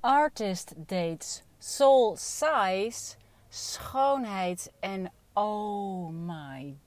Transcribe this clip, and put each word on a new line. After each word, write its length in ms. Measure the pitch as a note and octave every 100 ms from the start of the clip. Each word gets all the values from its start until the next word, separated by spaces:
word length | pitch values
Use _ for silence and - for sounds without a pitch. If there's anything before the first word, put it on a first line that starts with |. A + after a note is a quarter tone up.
| A#3+
Artist 640 | C#4+ D4+ - G#3 F3+ - D#3 D#3+
Dates, 560 | F#3 E3+ D#3+ - - _ _
Soul 560 | - - C#4 C4+ A3+ D#3+
Size, 1000 | - - D4+ C#4+ G3 F#3+ A3 A#3 - - _ _ _
schoonheid 1200 | - - - - C4 C4+ C#4 A#3 G3 F3+ F3+ - _
en 320 | F#3+ F#3+ F#3 _ _
oh 760 | - G#3 G#3 G#3 G3+ G3+ F#3 E3+
my 680 | E3 E3+ D#3+ C#3 C3+ C#3 C#3+